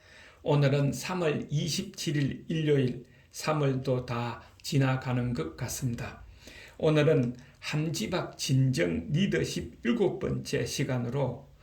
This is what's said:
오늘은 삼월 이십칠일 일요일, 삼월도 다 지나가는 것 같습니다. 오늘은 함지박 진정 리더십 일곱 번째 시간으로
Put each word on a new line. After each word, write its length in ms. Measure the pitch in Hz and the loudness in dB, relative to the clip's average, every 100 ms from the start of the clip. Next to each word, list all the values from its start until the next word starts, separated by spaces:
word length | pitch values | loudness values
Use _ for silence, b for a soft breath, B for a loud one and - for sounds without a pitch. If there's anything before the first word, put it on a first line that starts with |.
| B B B B | B B B B
오늘은 500 | - 143 143 139 139 | 0 4 4 4 2
삼월 540 | 127 - 185 165 131 - | -2 -4 -2 0 0 -2
이십칠일 960 | 143 175 165 - - - 147 135 131 - | -2 -2 -2 -6 -6 -2 0 0 -2 -4
일요일, 580 | 160 151 143 127 - b b b | 0 4 4 2 -2 b b b
삼월도 760 | - - 156 143 131 127 127 | -8 -2 2 2 0 0 -2
다 380 | 127 120 120 113 B B | -2 -4 -4 -6 B B
지나가는 720 | - 139 135 131 131 127 123 | -2 2 2 2 0 -2 0
것 240 | 123 160 - | -2 -4 -6
같습니다. 680 | 123 - 131 117 107 - B B B B B B | -8 -4 -4 -4 -8 -12 B B B B B B
오늘은 580 | 160 156 147 147 123 B B B | 2 6 6 6 4 B B B
함지박 760 | - 151 160 151 214 175 - - | -4 -2 -2 -2 -2 -2 -4 -6
진정 680 | - 135 131 131 175 160 - | 2 4 4 4 0 0 0
리더십 680 | 147 196 160 135 - - - | 2 2 2 0 -4 -8 -4
일곱 340 | 233 233 196 - | -2 2 2 0
번째 480 | - 131 131 139 123 | -2 -4 -2 -4 -2
시간으로 840 | - 131 127 120 135 131 120 - B | -2 -2 -2 -2 -2 -2 -4 -12 B